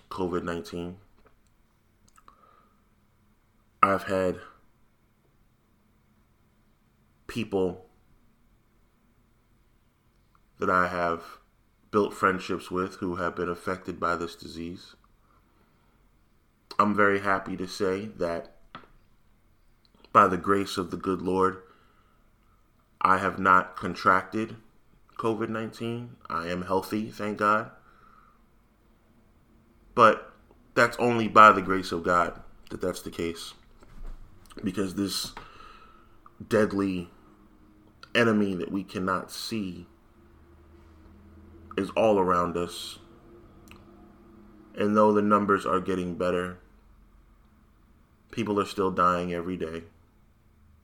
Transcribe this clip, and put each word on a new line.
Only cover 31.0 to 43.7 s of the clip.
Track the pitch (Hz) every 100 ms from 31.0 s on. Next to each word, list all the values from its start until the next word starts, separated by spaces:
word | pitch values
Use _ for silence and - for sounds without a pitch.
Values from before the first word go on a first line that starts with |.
| 120 117 107
by | 110 107
the | 98
grace | 92 95 90
of | 85
God | 87 87 85 - - - -
that | 92
that's | 90 87
the | -
case. | - 85 82 - - - - - - - - - - - -
Because | 104 98 95 90
this | 98 - - - - - - - - - - - - - -
deadly | 107 104 98 98 90 87 - - - - _ - - - _ - 120
enemy | 113 107 101 90
that | -
we | 95
cannot | 92 104 92 92 -
see | - - 113 95 85 87 _ _ _ - - - - - - - - - - - - - - - -
is | 95
all | - 110 101
around | 90 87 87 85
us. | 87 - - - - - - - - - -